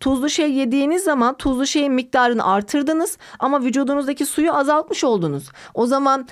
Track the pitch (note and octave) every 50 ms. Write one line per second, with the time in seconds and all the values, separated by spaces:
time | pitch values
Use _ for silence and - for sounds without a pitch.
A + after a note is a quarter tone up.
0 | - C4 C4+ B3 C#4 D4+ - E4+ D4+ D4 C4 C4+ C4+ A3+ C4 C#4 C#4 D4 F4 F#4
1 | G4 E4 C#4+ B3 A#3 B3 C#4 - - C#4 C4 B3 C#4 C4+ - D4+ C#4+ C#4 B3+ B3+
2 | B3 - - B3+ B3 A#3+ A#3+ A3 - F#3 F#3+ G3+ G#3 - - C#4+ C4+ D#4 D#4+ D#4+
3 | F4 - - - - - - - - C4+ C#4+ C#4 B3 B3+ A3+ C#4 C#4 B3+ C#4+ C#4+
4 | C4+ C#4 C#4 - C#4+ - - D4+ D#4 E4 - D4 C#4 D4 D4+ D#4 D#4 - F#4 -
5 | D#4+ B3 A3 G3 E3+ D3+ C#3+ C3+ - - - - - - - - A#3 A#3+ C4+ C#4
6 | C#4 C4+ C4+ C4+ B3+ -